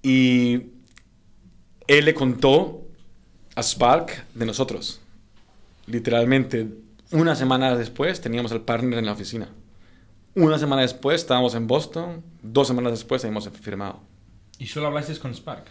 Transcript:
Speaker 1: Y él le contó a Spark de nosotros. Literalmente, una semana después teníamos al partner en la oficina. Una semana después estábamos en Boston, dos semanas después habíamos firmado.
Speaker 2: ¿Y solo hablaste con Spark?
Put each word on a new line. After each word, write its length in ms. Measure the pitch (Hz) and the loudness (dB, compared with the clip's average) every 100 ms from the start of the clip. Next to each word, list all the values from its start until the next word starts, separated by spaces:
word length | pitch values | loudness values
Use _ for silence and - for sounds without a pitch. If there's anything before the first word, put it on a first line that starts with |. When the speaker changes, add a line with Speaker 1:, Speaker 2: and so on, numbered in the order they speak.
Speaker 1:
Y 500 | 135 131 127 123 123 123 - - _ - _ _ _ _ - - _ - - | 4 4 6 4 2 0 -4 -20 _ -20 _ _ _ _ -20 -20 _ -12 4
él 180 | 147 | 6
le 80 | 147 | 6
contó 760 | 156 131 117 135 147 190 - - - - - _ _ - | 2 -2 2 6 6 4 -8 -18 -20 -20 -20 _ _ -10
a 60 | - | -6
Spark 640 | 117 - 120 156 - - - | -4 2 4 4 0 -12 -16
de 120 | 117 | -6
nosotros. 560 | 113 - 131 113 - - - - _ - - - - _ | -4 -2 -4 -4 -10 -14 -20 -20 _ -20 -20 -20 -20 _
Literalmente, 840 | - 117 117 117 120 135 127 120 113 - - - _ | -6 -4 0 2 4 4 2 -4 -6 -10 -20 -20 _
una 240 | 156 165 | 2 2
semana 400 | 147 131 127 131 | 2 0 2 2
después 460 | 123 113 - 156 175 | 0 -4 -4 -4 -2
teníamos 300 | - 117 117 | -6 -4 -4
al 100 | 113 | -6
partner 380 | 113 104 127 117 | -4 -2 -2 -2
en 60 | |
la 60 | 107 | -4
oficina. 380 | 104 98 117 101 - - - - - - - _ | -6 -8 -10 -12 -16 -20 -20 -20 -20 -20 -20 _
Una 240 | 196 160 156 | 2 2 2
semana 260 | 151 135 | 0 0
después 380 | 127 120 139 165 | 0 0 0 0
estábamos 340 | - 127 123 | 2 2 2
en 120 | 117 113 | -2 0
Boston, 560 | 143 151 165 175 165 - - | 0 -2 -10 -10 -12 -18 -18
dos 260 | 110 127 131 | 0 2 2
semanas 260 | 123 123 | 0 -2
después 300 | 113 - 131 | -4 -4 -4
habíamos 260 | 113 107 101 | -4 -8 -10
firmado. 500 | - 104 98 101 - - - - - - - | -14 -12 -10 -10 -12 -20 -20 -20 -20 -20 -18
Speaker 2:
¿Y 80 | 127 | -12
solo 200 | 151 147 | -6 -4
hablaste 280 | 147 147 151 | -4 -6 -10
con 160 | 131 | -10
Spark? 300 | - - 110 - | -12 -14 -16 -18